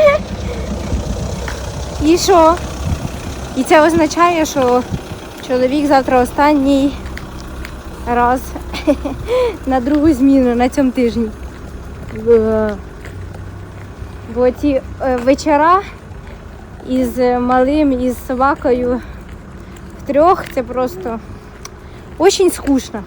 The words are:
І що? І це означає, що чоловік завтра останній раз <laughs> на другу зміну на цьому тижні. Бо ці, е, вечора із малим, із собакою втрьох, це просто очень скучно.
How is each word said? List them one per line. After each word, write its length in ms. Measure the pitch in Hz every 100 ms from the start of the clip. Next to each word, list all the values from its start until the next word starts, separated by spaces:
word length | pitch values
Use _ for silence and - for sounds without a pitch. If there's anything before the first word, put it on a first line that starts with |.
| 605 605 - - - - - - - - - - - - - - - - - -
І 140 | 294 349
що? 380 | - 359 320 339 - - - - - - - - - -
І 80 |
це 180 | 254 320 311
означає, 580 | 330 302 320 339 339 302
що 360 | 285 247 247 240 - - - - - -
чоловік 380 | 254 254 294 285
завтра 320 | 277 262 254
останній 720 | 247 - 294 294 269 277 277 - - - - - - - - - - - -
раз 340 | 240 240 254 - - - - - 277
<laughs> 640 | 285 262 - 494 494 359 -
на 140 | 262
другу 340 | 240 294 311
зміну 420 | 254 269 269 247 240
на 140 | 254
цьому 220 | 294 262
тижні. 380 | 240 240 214 220 - - - - - - - - 226 220 226 220 220 214 202 - - - - - - - - - - - - - - - 226
Бо 160 | 254 247
ці, 200 | 294 269 - -
е, 140 | 262 254
вечора 680 | 240 277 311 294 320 370 403 - - - - - - - - - -
із 280 | 254 247 226 247 247
малим, 640 | 247 254 254 302 294 254
із 260 | 254 240 -
собакою 760 | 254 269 302 294 247 247 247 - - - - - - - - - -
втрьох, 400 | - 277 330 392 -
це 100 | -
просто 560 | 240 240 254 - 262 226 - - - - - - - - - -
очень 340 | 349 392 359
скучно. 520 | - - 269 - 220